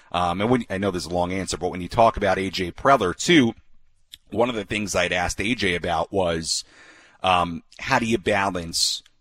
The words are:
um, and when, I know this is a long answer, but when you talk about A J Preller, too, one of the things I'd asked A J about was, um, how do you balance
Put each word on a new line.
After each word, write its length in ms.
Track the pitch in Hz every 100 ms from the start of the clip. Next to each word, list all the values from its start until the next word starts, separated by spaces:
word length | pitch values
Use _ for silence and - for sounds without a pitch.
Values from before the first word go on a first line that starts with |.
| -
um, 280 | 87 87 90
and 80 | 107
when, 160 | 127 110
I 80 | 95
know 120 | 101
this 140 | 90
is 60 | 80
a 40 |
long 180 | 87 87
answer, 240 | 95 90 87
but 140 | 87
when 100 | 87
you 80 | 90
talk 280 | - 113 -
about 220 | 101 92
A 100 | 95
J 220 | 92 90
Preller, 440 | - 135 139 95
too, 400 | 82 - 175 120 - - - - _ _ - _
one 180 | - 120
of 60 |
the 100 | 113
things 320 | 95 107 104 92
I'd 160 | 87
asked 280 | 87 87 -
A 140 | 98
J 200 | 120 101
about 380 | 87 87 82 85
was, 520 | 98 90 82 80 - - - - - - _
um, 400 | 92 90 87 82 - -
how 180 | - 131
do 80 | 117
you 120 | 110
balance 840 | 90 101 98 90 85 82 - - - _